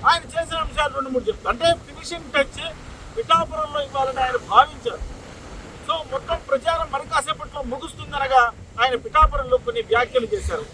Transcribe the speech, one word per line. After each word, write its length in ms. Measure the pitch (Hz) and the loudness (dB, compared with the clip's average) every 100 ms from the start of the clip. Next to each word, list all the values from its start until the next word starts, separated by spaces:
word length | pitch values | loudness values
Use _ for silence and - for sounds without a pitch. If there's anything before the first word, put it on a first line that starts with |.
| 247 | 4
ఆయన 180 | 339 | 4
చేసిన 340 | 320 262 330 330 | 2 -6 -4 -2
అంశాలు 360 | 311 - 294 | -4 0 0
రెండు 160 | 277 269 | 0 -2
మూడు 140 | 254 - | -2 -2
చెప్తాను. 220 | - - | -4 -2
అంటే 300 | 233 330 330 - | 2 2 2 -2
ఫినిషింగ్ 440 | - - 339 320 | -14 -10 -10 -2
టచ్ 420 | 302 277 - 330 311 - - - - | 0 0 -2 -10 -12 -14 -16 -12 -6
పిఠాపురంలో 640 | 453 330 320 320 302 294 | 2 4 4 -2 -4 -2
ఇవ్వాలని 360 | 277 269 269 262 | -4 -2 -2 0
ఆయన 160 | 262 247 - | 0 0 4
భావించారు. 680 | 190 285 - 240 - - - - - - - - - - | 6 6 4 -8 -6 -10 -12 -16 -16 -16 -16 -14 -16 -4
So 240 | 320 302 | -4 -2
మొత్తం 300 | 262 - 330 - | -6 -2 -4 0
ప్రచారం 420 | 269 320 330 214 | 0 2 0 0
మరి 120 | 277 302 | -4 0
కాసేపట్లో 520 | 320 302 302 302 302 | 0 0 -6 -6 -8
ముగుస్తుందనగా 880 | 262 262 330 - 302 277 269 262 240 - - - | -6 -6 -8 -12 -8 -4 4 6 6 2 -14 0
ఆయన 140 | 254 247 | 0 2
పిఠాపురంలో 600 | 226 - - 294 370 254 | 0 6 6 4 2 2
కొన్ని 240 | - 466 | 2 -4
వ్యాఖ్యలు 460 | - 311 494 508 220 | 2 2 4 0 0
చేశారు. 320 | 208 185 165 220 | -2 -2 -4 -6